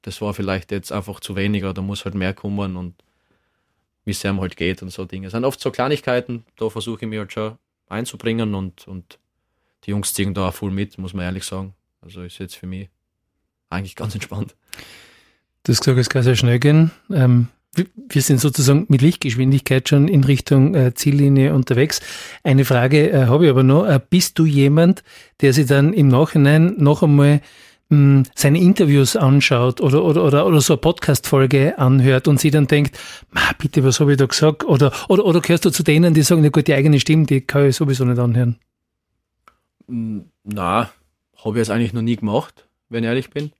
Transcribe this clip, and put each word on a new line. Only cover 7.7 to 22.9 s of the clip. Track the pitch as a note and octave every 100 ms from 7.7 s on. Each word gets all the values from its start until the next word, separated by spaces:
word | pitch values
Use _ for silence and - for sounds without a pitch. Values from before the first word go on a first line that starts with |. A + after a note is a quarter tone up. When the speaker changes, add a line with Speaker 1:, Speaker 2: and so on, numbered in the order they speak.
| _ _
Speaker 1:
einzubringen | G2+ A#2+ A2+ A#2 A2+ A2+
und, | G2 F#2+ - -
und | F#2+ F2 - _ _ _ _ _ _
die | -
Jungs | G2+ G2
ziehen | - G2
da | F#2+ F#2
auch |
voll | - G2+
mit, | F#2+ G2+ -
muss | F#2
man | F#2+
ehrlich | F2+ F#2+
sagen. | - F#2+ F#2+ F#2+ _ _
Also | E2+ F2+
ist | F2+ -
jetzt | F#2 -
für | F2+
mich | F#2 G2 _ _ _ _ _ _ _ _
eigentlich | F2 G2 -
ganz | G#2+
entspannt. | G2+ - G2 A#2 _ _ - - - - _ _ _ _ _
Speaker 2:
Du | -
hast | B2
gesagt, | - B2+
es | A#2+
kann | C3+
sehr | B2 A#2+
schnell | B2 A#2+
gehen. | C#3 D3+ D#3+ - _
Ähm, | G3 B2+ B2 A#2+ _ _
wir, | - F#3 - -
wir | D3
sind | C3 C3+
sozusagen | D3 C3 C3 C#3 G3
mit | C#3
Lichtgeschwindigkeit | C#3 F3 C#3+ A#2 C3 C3+ - C3 -
schon | C#3+ C#3+
in | F3
Richtung, | C3 C#3 - C#3 C3+
äh, | F3+ B2+
Ziellinie | - - C#3 C#3+ C#3 C3+
unterwegs. | D3 B2+ B2 D3 - - - - -
Eine | - C3+
Frage, | C3+ B2+ B2